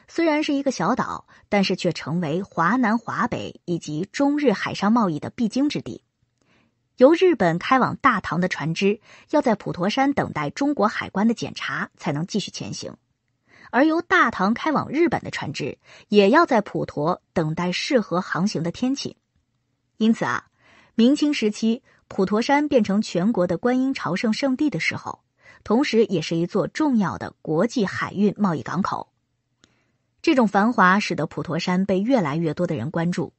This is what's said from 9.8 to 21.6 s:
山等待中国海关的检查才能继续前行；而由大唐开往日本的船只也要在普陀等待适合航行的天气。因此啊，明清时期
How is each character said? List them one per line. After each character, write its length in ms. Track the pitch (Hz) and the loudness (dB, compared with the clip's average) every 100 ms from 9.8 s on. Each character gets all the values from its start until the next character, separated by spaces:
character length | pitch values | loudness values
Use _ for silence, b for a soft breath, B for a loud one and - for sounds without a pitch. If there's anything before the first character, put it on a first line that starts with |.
| 180 | -2
山 240 | 269 277 | 0 0
等 180 | 285 131 | 0 -2
待 180 | 151 147 | -4 -6
中 240 | - 277 | -2 -2
国 140 | 285 208 | 2 0
海 220 | - - | -2 -6
关 180 | - 220 | 0 0
的 60 | |
检 200 | 233 123 | 0 -6
查 360 | - - 143 190 _ | -8 -8 -8 -8 _
才 160 | - | -6
能 120 | 147 175 | -4 -4
继 140 | 208 | -4
续 120 | - | -6
前 220 | - 101 | -10 -12
行； 220 | - - - _ _ _ _ b b b | -12 -14 -16 _ _ _ _ b b b
而 140 | 233 | 2
由 180 | 311 320 | 2 2
大 300 | - 370 269 | 2 2 2
唐 220 | - 190 | 2 0
开 180 | 233 320 | 0 0
往 180 | 262 - | -2 -2
日 200 | 277 339 | 0 0
本 120 | 160 | 0
的 80 | - | -6
船 220 | - - | -8 -8
只 260 | 143 143 - B B B | -6 -8 -10 B B B
也 220 | 208 196 | 4 6
要 160 | 294 349 | 6 4
在 160 | 233 | 2
普 240 | - 160 - | 0 -6 -6
陀 360 | - 151 - _ | -4 -4 -4 _
等 200 | - 156 | -4 -2
待 200 | 160 180 | -2 -4
适 260 | 175 - 269 | -4 0 0
合 220 | - 170 | 0 -4
航 260 | - - 196 | -4 -2 -2
行 160 | 180 | -2
的 80 | 165 | -6
天 240 | - 254 277 | -4 -4 -4
气。 220 | - - _ _ _ _ _ _ _ - | -8 -14 _ _ _ _ _ _ _ 0
因 160 | 220 | 2
此 100 | 226 | 2
啊， 240 | - 120 - b b b b | 0 -4 -8 b b b b
明 220 | - 233 285 | 2 4 4
清 180 | 294 | 2
时 180 | 285 214 | 2 -2
期 320 | 208 | 0